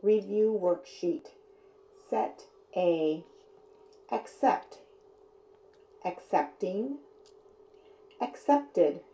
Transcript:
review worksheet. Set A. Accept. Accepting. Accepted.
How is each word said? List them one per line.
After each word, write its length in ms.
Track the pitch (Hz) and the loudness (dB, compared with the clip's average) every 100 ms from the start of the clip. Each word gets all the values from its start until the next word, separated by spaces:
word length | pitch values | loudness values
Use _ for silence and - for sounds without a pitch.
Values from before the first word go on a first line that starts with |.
review 560 | 202 214 190 208 220 214 | 2 0 0 0 2 2
worksheet. 640 | 180 175 - - 180 - - - - - - - - - - | 0 -2 -6 -6 -4 -4 -8 -20 -20 -20 -20 -20 -20 -20 -6
Set 360 | 226 - - - - _ - | -4 -4 -6 -20 -20 _ -2
A. 480 | 180 165 156 160 - - - - - - - - - | 0 2 0 -2 -8 -20 -20 -20 -20 -20 -20 -20 -8
Accept. 680 | - - - 269 - - - - - - - - - _ - - _ - - | -8 -8 0 0 0 -6 -20 -20 -20 -20 -20 -20 -20 _ -20 -20 _ -20 -10
Accepting. 960 | 180 180 - 156 143 - 185 190 254 285 - - - - - - - - - - - - | -8 -8 -2 0 0 -4 -6 -4 -6 -8 -14 -20 -20 -20 -20 -20 -20 -20 -20 -20 -20 -8
Accepted. 800 | 247 - - 285 285 - 156 143 - | -8 -8 2 2 2 2 2 2 -10